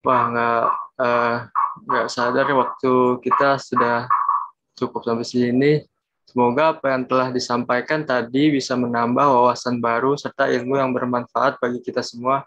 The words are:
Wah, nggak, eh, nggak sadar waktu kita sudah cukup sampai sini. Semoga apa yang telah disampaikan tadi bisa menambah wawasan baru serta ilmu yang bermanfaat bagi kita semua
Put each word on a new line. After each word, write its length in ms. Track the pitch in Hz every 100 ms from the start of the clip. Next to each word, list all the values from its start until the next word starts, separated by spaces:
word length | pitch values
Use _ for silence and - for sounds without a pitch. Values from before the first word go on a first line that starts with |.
Wah, 180 | 131 123 120
nggak, 360 | 117 117 117 113 - - -
eh, 360 | 123 120 120 120 120 - - - -
nggak 180 | 127 113
sadar 320 | - 120 131 135
waktu 720 | 135 120 - 131 127 123 127
kita 320 | 127 - 139 135
sudah 480 | - 120 120 120 123 - - - - _ _ -
cukup 240 | 123 113 117
sampai 160 | 117
sini. 480 | 120 123 123 127 143 151 - _ _ _ _
Semoga 480 | 123 120 123 160 156
apa 160 | 139
yang 160 | 131 127
telah 240 | 131 127
disampaikan 720 | 127 127 123 117 123 120 156
tadi 480 | 151 127 117 131 151
bisa 240 | 139 - 123
menambah 480 | 120 117 120 123
wawasan 560 | 143 123 123 120 127 123
baru 320 | 117 117 135
serta 400 | 143 131 - 135
ilmu 240 | 127 123 135
yang 160 | 131
bermanfaat 640 | 123 123 123 123 117 131 131
bagi 240 | 123 123
kita 240 | 123 117
semua 400 | 120 120 123 135